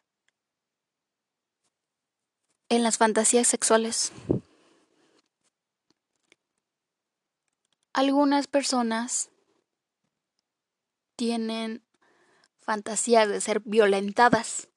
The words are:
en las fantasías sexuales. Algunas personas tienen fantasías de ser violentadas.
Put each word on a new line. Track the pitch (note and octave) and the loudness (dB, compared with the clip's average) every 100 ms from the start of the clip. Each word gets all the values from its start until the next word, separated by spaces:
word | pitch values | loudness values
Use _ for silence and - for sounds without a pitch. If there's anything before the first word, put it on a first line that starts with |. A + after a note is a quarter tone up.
| _ _ _ _ _ _ _ _ _ _ _ _ _ _ _ _ _ _ _ _ _ _ _ _ _ _ _ | _ _ _ _ _ _ _ _ _ _ _ _ _ _ _ _ _ _ _ _ _ _ _ _ _ _ _
en | A#3 | -2
las | A#3 - | 0 2
fantasías | A3+ A3 A3 A#3+ A#3+ | 2 2 2 2 2
sexuales. | A#3 - A3+ A3+ - - - - - - _ _ _ _ _ _ _ _ _ _ _ _ _ _ _ _ _ _ _ _ _ _ _ _ _ _ _ _ _ _ _ _ _ _ | -2 2 0 0 -4 -6 -8 -4 -4 -4 _ _ _ _ _ _ _ _ _ _ _ _ _ _ _ _ _ _ _ _ _ _ _ _ _ _ _ _ _ _ _ _ _ _
Algunas | - C#4 C#4 C#4+ C#4+ C4+ | -2 0 2 2 0 0
personas | C#4+ C4+ B3+ A#3 A3+ B3 - - _ _ _ _ _ _ _ _ _ _ _ _ _ _ _ _ _ _ - | -2 -2 -2 -2 -4 -6 -8 -8 _ _ _ _ _ _ _ _ _ _ _ _ _ _ _ _ _ _ -8
tienen | A#3 A#3 A3 A3+ A3 A3+ - _ _ _ _ _ _ _ | -6 -4 -6 -6 -8 -10 -16 _ _ _ _ _ _ _
fantasías | - G#3+ G#3+ G#3 - A3+ G#3+ | -6 -6 -4 -6 2 4 4
de | F#3+ | 0
ser | - G#3+ | -4 -4
violentadas. | G#3 A3 G3+ G3 G3+ - A#3+ A3+ - - - | 0 2 4 2 -2 2 4 4 -2 -12 -14